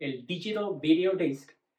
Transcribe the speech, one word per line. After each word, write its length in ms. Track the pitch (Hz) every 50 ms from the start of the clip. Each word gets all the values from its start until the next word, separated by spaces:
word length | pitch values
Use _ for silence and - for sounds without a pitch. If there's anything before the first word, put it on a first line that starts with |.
el 260 | 151 139 131 123 -
Digital 540 | - 180 170 - 214 214 208 208 202 185 143
Video 320 | 143 156 160 170 180 190 190
Disc, 400 | 180 175 143 139 - - - - _ _ _ _